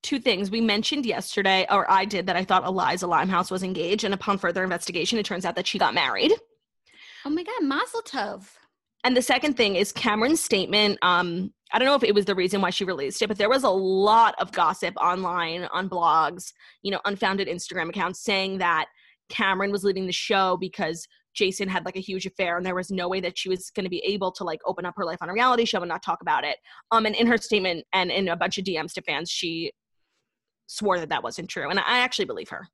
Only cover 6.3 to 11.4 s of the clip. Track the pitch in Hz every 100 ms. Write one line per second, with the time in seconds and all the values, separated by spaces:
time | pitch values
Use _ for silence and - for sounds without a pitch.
6.3 | 453 _ _ _ _ _ _ - - 285
7.3 | 311 359 480 285 277 480 466 453 277 208
8.3 | 190 190 _ _ _ _ _ 247 254 247
9.3 | 254 302 254 214 185 202 - 226 214 233
10.3 | 320 - 202 185 208 208 - 180 175 180
11.3 | 170